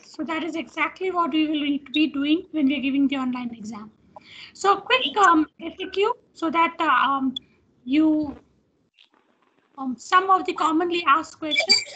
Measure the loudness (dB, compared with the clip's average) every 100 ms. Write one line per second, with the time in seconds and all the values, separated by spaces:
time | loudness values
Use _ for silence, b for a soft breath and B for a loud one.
0 | -16 -10 -6 -4 -4 -6 -8 -6 -6 -4
1 | -4 -2 0 0 0 0 -2 -2 -2 0
2 | 0 0 0 0 0 0 0 0 0 2
3 | 2 0 -4 -4 -6 -10 -12 -14 -16 _
4 | _ -20 B B B -4 0 0 2 0
5 | 0 4 6 6 2 _ -14 -10 -8 -2
6 | -2 -2 _ -8 -2 0 0 0 0 2
7 | 2 0 -2 -4 B B _ _ -2 2
8 | 4 2 -2 -10 _ _ _ _ _ _
9 | _ _ _ _ _ _ _ -10 -8 -8
10 | 2 2 4 2 2 -2 0 0 0 0
11 | 2 2 0 -10 -4 -2 0 0 -2